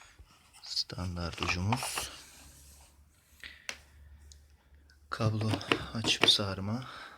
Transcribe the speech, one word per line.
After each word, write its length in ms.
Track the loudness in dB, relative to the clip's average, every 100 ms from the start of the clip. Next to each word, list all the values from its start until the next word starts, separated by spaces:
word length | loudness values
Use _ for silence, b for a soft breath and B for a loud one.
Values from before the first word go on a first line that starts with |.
| B B -20 -20 -20 -18
Standart 800 | -6 -4 -2 -2 -4 -2 -2 0
ucumuz. 680 | 0 2 2 2 0 -4 -6 B B B B B B B B B -20 -20 -20 -18 B B B B B B B B B B B B B B B B -8
Kablo 400 | 0 2 4 2 0 0 -2 B
açıp 360 | -2 0 6 8
sarma. 600 | 8 4 -2 -2 -2 -4 B B